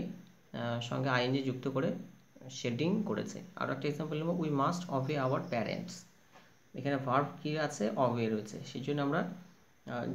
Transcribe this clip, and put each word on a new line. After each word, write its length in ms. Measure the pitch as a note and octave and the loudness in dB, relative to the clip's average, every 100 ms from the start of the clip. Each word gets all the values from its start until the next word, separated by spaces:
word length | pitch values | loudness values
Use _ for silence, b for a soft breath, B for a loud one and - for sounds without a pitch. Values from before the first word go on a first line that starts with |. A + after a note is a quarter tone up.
আহ, 760 | - - - - - B2+ A#2+ A#2+ A#2+ | -2 -8 -14 -20 -12 -6 -2 -2 -2
সঙ্গে 200 | C3 C3+ B2 | 0 2 4
আইএনজি 240 | B2 C3+ C3 | 4 4 2
যুক্ত 180 | B2+ C#3 B2+ | 0 0 2
করে 140 | E3+ C4+ - - - - B2+ - | 0 0 -8 -16 -20 -18 -12 -4
shedding 320 | B2+ A#2 D#3+ A3 - | -2 2 2 2 2
করেছে। 300 | G#2 - - - - | -2 -2 -8 -12 -4
আরও 100 | B2 C3+ | -2 0
একটা 100 | D3 | -2
example 260 | C#3+ D#3 D3+ | -2 -2 -2
নেব, 100 | E3 F3 | 0 0
we 80 | D#3 C#3+ | 2 4
must 200 | C#3+ F3 - C#3 | 2 2 0 0
obey 200 | C3 D3+ C3 | 2 2 2
our 140 | D3+ - | 2 0
parents। 420 | A#2+ G#2+ - - - - - B B B B - - | 0 0 -2 -6 -10 -16 -20 B B B B -12 -4
এখানে 180 | C3+ C#3 C3 | -2 0 2
verb 180 | C3 D3 - | 2 2 -4
কী 80 | D3+ D#3 D3 | -2 0 0
আছে? 180 | - G#2 - | 0 0 4
Obey 220 | B2 A#2 A2+ | 4 4 2
রয়েছে, 220 | G#2+ - - - | 2 -2 -10 -8
সেই 120 | - C#3 | -6 -2
জন্য 120 | D3 C#3 | 0 2
আমরা, 140 | D#3+ | 2
আহ, 840 | F3+ - - - - - - A#2+ A#2+ | 0 -6 -16 -20 -20 -18 -8 -4 -2